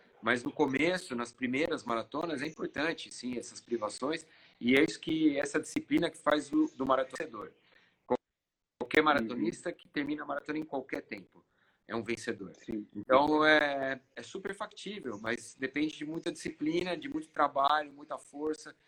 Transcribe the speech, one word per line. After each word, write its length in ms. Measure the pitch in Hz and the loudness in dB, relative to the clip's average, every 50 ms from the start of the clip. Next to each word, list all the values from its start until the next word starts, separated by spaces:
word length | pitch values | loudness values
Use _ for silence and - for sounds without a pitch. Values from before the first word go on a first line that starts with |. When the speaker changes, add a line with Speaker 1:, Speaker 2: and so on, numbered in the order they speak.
| _ _ _ _ | _ _ _ _
Speaker 1:
Mas 220 | - 113 123 123 123 | 0 0 0 0 0
no 80 | 143 | -4
começo, 640 | - - 147 135 135 135 151 175 185 180 - - 127 | 0 0 0 2 2 2 2 2 0 -2 -4 -6 -6
nas 160 | 117 120 - | -6 -6 -6
primeiras 500 | - _ 131 123 127 139 165 - 156 123 - | -6 _ -4 -2 0 0 0 0 -2 -4 -2
maratonas, 560 | 120 117 113 110 - - 147 170 170 151 123 | -2 -2 -2 -2 -4 -4 -4 -2 -2 -2 -4
é 60 | 143 | -4
importante, 640 | 156 156 - - - - 139 151 165 196 - - 107 | -6 -6 -6 -8 -6 -4 -2 -2 -2 -2 -4 -10 -12
sim, 240 | - - 123 127 123 | -12 -8 -8 -6 -6
essas 240 | 120 - - - - | -6 -8 -10 -14 -16
privações, 640 | - - 120 110 107 104 - - 123 143 160 160 - - - - - - _ _ | -4 -4 -2 -2 -2 -4 -4 -4 -4 -4 -4 -4 -6 -14 -20 -20 -20 -20 _ _
e 160 | 120 123 135 | 4 6 6
é 60 | 135 156 | 8 6
isso 160 | 160 - - | 6 2 -6
que, 360 | - 165 160 160 156 151 139 139 | -4 -4 0 4 4 4 4 4
essa 200 | 139 143 - 156 | 0 0 -2 -2
disciplina 480 | 156 - - 151 - - 143 160 170 160 | -2 -2 -4 -4 -2 2 2 2 2 0
que 80 | - | -2
faz 320 | - - 147 147 151 131 - | 0 2 2 2 2 0 2
do, 180 | 151 156 156 156 - | 2 2 2 2 0
do 100 | 120 135 | -2 2
maratonador. 640 | 135 131 131 131 - 131 - - - 113 104 98 - - _ _ _ - - _ _ _ _ _ | 2 4 4 2 -2 -4 -6 -6 -6 -8 -10 -12 -12 -16 _ _ _ -20 -20 _ _ _ _ _
Qual-, 120 | - 123 - _ _ _ _ _ _ _ _ _ _ _ _ | -2 -2 -2 _ _ _ _ _ _ _ _ _ _ _ _
qualquer 200 | - - - 156 | -6 2 4 4
Speaker 2:
Uhum. 40 | 151 | 6
Speaker 1:
maratonista 640 | 151 143 139 113 113 123 127 151 170 - - - 131 | 6 4 2 0 -2 -2 -2 -2 -2 -2 -4 -8 -8
que 160 | 127 - - _ | -10 -10 -16 _
termina 340 | - 151 143 143 151 151 | -4 -4 -2 -2 -4 -6
a 40 | 143 | -4
maratona 320 | 143 143 143 - - 151 156 | -6 -6 -6 -6 -4 -6 -6
em 60 | 156 | -4
qualquer 380 | - 139 135 127 - 151 - | -4 -6 -6 -6 -6 -8 -8
tempo 420 | - _ 110 101 90 _ _ 87 _ _ _ _ _ _ _ _ _ | -8 _ -12 -12 -12 _ _ -20 _ _ _ _ _ _ _ _ _
é 80 | - 104 | -6 -6
um 80 | 117 | -6
vencedor. 500 | 104 117 117 110 - 120 104 101 95 85 - - - | -4 -4 -6 -4 -4 -6 -6 -6 -8 -12 -14 -14 -10
Speaker 2:
Sim. 220 | - 110 107 104 - - | -8 -6 -6 -8 -8 -12
Speaker 1:
Então, 500 | 104 95 - 127 139 147 147 151 151 151 | -10 2 6 6 6 6 6 4 6 6
é, 560 | 156 156 151 151 143 139 139 135 135 135 131 - _ _ | 8 8 6 6 4 0 -2 -2 -2 -4 -6 -8 _ _
é 60 | 123 | -14
super 320 | 117 - - 190 - 196 196 | -14 -10 -10 -8 -8 -8 -6
factível, 640 | - 214 196 - - - 190 214 196 147 123 104 104 | -6 -8 -10 -10 -12 -10 -10 -10 -8 -8 -8 -8 -6
mas 340 | 113 113 120 113 - - - - | -4 -4 -4 -4 -6 -14 -8 -6
depende 360 | 135 127 - 147 156 156 151 - | -6 -4 0 0 0 0 -2 -6
de 80 | 151 | -8
muita 260 | 151 165 165 - 175 | -6 -6 -4 -4 -4
disciplina, 640 | 160 - - - - - 151 156 160 175 180 180 170 | -6 -4 -8 -8 -6 -2 -2 0 2 2 0 0 -2
de 120 | 160 143 139 | -4 -4 -6
muito 200 | 139 156 156 - | -6 -6 -6 -4
trabalho, 640 | _ 156 147 139 - 139 139 139 151 151 151 143 | _ 2 2 2 4 4 4 6 4 4 2 -4
muita 240 | 139 143 147 - 143 | -10 -18 -10 -10 -10
força, 580 | 127 - - - 143 151 156 156 - - 151 - _ _ | -10 -10 -12 -8 -4 -2 -2 -2 -4 -8 -16 -18 _ _